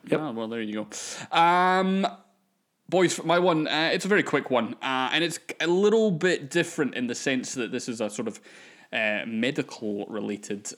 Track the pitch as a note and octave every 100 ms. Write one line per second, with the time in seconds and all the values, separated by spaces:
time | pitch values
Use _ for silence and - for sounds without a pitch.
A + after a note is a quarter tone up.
0 | - - D3+ A2+ A2 A#2 G#2+ G#2+ G#2+ -
1 | - - - E3 E3+ F3+ F#3 F#3 F#3+ F#3+
2 | G3 - _ _ _ _ _ _ - F3+
3 | F3 - D#3+ F3 F3+ D#3+ D3+ D3 D#3+ -
4 | F#3 G3+ C3 C#3+ - B2 G#2+ - C3 C3
5 | C3 D#3 E3 - - - D#3+ F3+ G#3 A3
6 | G#3+ E3 F#3 - C3+ F3 E3 - C3 -
7 | A#2+ A#2 C#3+ B2+ G#2+ C3 A2 B2 C3 A2+
8 | G#2+ - A2+ - - - - - - A#2
9 | G#2+ G#2 A2+ A2 B2 C#3+ C3+ - G#2+ G2+
10 | - G#2+ G#2+ G#2 - G#2 -